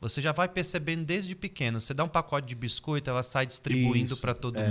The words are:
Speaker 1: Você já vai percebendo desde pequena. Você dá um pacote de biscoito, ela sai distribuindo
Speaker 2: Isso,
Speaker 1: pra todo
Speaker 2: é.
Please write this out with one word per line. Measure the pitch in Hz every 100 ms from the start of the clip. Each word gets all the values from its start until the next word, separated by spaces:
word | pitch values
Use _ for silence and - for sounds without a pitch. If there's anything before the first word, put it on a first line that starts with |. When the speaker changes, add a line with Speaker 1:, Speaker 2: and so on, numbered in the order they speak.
Speaker 1:
Você | 113 -
já | 147
vai | 156 180
percebendo | 185 175 175 151 165 156
desde | 180 185
pequena. | 185 196 - 123 113
Você | -
dá | 139
um | 160
pacote | 165 165 143 131
de | 120
biscoito, | 120 - - 147 143
ela | 127
sai | 123 135 131
distribuindo | - - 131 123 123 107
Speaker 2:
Isso, | 131
Speaker 1:
pra | 127
todo | 120 123 117
Speaker 2:
é. | 107